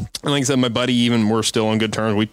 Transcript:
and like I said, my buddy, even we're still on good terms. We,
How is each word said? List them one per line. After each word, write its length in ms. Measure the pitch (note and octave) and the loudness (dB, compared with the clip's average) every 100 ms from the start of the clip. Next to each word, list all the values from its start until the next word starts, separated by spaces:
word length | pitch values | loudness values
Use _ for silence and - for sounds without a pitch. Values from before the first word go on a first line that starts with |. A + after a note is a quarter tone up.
| F#2 - | -6 -8
and 80 | - | -4
like 120 | C#3+ | -2
I 20 | |
said, 160 | C3 C3+ | 0 0
my 80 | B2+ | 0
buddy, 260 | A#2 B2 | 0 0
even 340 | B2 A#2+ A#2 G#2+ | 2 2 2 2
we're 140 | A2+ | 0
still 240 | G#2+ A#2+ A2 | 0 0 0
on 120 | A2 | 0
good 140 | A2 | 0
terms. 220 | G#2 A2 | -2 -2
We, 160 | G#2 A2 | 0 -2